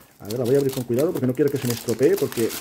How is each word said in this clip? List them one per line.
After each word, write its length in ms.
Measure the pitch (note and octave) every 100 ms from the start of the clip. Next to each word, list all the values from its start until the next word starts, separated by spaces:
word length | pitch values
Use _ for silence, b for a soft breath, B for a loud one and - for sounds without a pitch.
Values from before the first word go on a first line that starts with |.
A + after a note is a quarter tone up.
| b _
A 60 | F#2+
ver, 120 | A#2
la 60 |
voy 100 | A#2 C#3
a 20 |
abrir 140 | C#3
con 120 | C3+
cuidado 280 | A#2 A#2+ D#3+
porque 140 | F3 B2+
no 80 |
quiero 160 | D#3+ D3
que 80 | C3+
se 100 | A#2+
me 60 |
estropee, 420 | A#2 - A2+ C#3 G3
porque 320 | B2+ - A2+ -